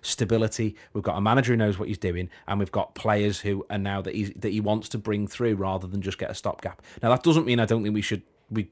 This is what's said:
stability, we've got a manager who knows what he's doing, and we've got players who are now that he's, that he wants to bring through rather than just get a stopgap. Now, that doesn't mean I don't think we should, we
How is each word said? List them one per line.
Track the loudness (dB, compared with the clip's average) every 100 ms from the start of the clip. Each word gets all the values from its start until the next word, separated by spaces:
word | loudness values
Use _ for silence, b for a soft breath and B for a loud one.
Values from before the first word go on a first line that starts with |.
stability, | -4 -2 2 2 2 0 -4 -6 B
we've | -6 -2
got | 0
a |
manager | 4 4 4
who | 4
knows | 4 2
what | -2
he's | -4
doing, | -2 -2 -6 B B
and | -2
we've | -2
got | -2 -4
players | -4 0 2 2 0
who | -2 -4 -4
are | -4
now | -2 -2
that | -4
he's, | -4 -4
that | -4 -4
he | -2
wants | 0 0 -2
to | -6
bring | -2 -2 -2
through | -2 0 0
rather | 0 -4 -4
than | -6
just | -4 -6
get | -6
a | -6
stopgap. | -6 -6 -8 -12 -20 B
Now, | 2
that | 4
doesn't | 6 4 4
mean | 4
I | 4
don't | 2
think | 0 -2
we |
should, | -2 -4 -6 _ -8
we | -6 -6